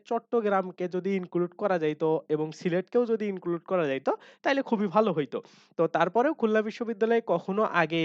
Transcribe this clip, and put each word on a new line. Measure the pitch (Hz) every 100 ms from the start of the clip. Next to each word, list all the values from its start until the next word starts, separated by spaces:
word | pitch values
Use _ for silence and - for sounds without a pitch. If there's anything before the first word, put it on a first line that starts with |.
| -
চট্টগ্রামকে | 233 - 240 208 196 185 170 180
যদি | 180 180 196
ইনক্লুড | 180 175 175 -
করা | 208 185
যাইতো | 156 151 160 160 -
এবং | 151 156 160
সিলেটকেও | 185 175 185 240 240
যদি | 226 208
ইনক্লুড | 190 175 170 -
করা | 185 151
যাইতো, | 135 139 427 - -
তাইলে | 330 277 269
খুবই | 220 208 180
ভালো | 220 160
হইতো। | 131 113 - - _ -
তো | 165 160
তারপরেও | 170 226 269 320
খুলনা | 226 214 214
বিশ্ববিদ্যালয় | 202 226 214 226 233 226
কখনো | 170 180 196 220 175
আগে | 160 165